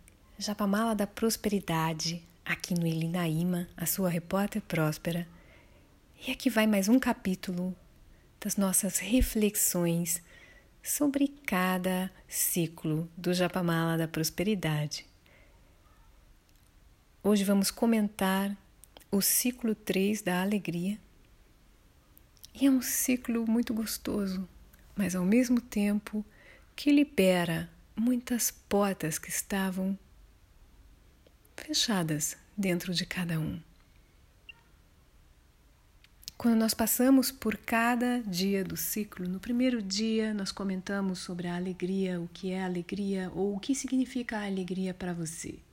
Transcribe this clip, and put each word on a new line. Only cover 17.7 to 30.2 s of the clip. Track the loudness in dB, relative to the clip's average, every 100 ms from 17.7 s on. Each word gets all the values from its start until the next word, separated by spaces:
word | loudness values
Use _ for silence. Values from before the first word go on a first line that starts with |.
| 0 2 2 0 0 0 0 -2 -6 -12 _ -20 -20 -4
o | 0
ciclo | 2 0 0 -2 -2
três | -2 -2 0 2 0
da | 0 0
alegria. | 0 0 -2 -2 -2 -4 -10 -20 -20 -20 -20 _ _ -20 _ _ -20 -20 -20 -20 -16
E | 0
é | 4
um | 4
ciclo | 2 -2 0 0 0 -2
muito | 2 2 0
gostoso, | -2 -4 -6 -4 -2 -2 -4 -6 -12 -20 -20 -12
mas | -4 -2 0
ao |
mesmo | 4 4 4 2
tempo | 0 0 2 0 -2 -8 -8 -14 -20 -20 -20 -4
que | 4
libera | 6 4 4 4 4 2 -2 -4 -14 -12
muitas | -2 0 0 0 -2 -2
portas | -6 -2 2 2 0 -4 -6
que | -6
estavam | -8 -4 -2 0 -2 -2 -4 -8 -20